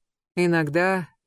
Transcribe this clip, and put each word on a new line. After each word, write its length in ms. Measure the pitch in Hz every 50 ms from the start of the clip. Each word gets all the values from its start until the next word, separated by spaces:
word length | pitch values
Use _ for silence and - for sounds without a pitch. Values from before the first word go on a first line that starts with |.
| _ _ _ _ _ _ _
Иногда 760 | 180 180 175 170 165 156 143 143 170 180 190 190 185 165 - _ _ _